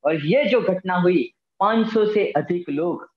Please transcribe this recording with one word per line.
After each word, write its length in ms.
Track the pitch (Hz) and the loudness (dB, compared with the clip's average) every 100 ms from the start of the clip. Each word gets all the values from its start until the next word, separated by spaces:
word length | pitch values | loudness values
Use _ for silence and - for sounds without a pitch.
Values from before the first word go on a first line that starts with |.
और 220 | 147 160 147 | 0 -2 0
ये 200 | 254 269 | 0 2
जो 160 | 247 | 0
घटना 340 | 185 185 185 180 | 0 -4 -2 0
हुई, 380 | 175 180 123 _ _ _ | 2 2 -2 _ _ _
पाँच 280 | 202 226 220 | 0 2 0
सौ 180 | 220 208 | 0 2
से 260 | 208 190 | 0 0
अधिक 380 | 147 - 175 175 | -2 -2 -4 -4
लोग 420 | 143 170 139 - | -4 -4 -6 -10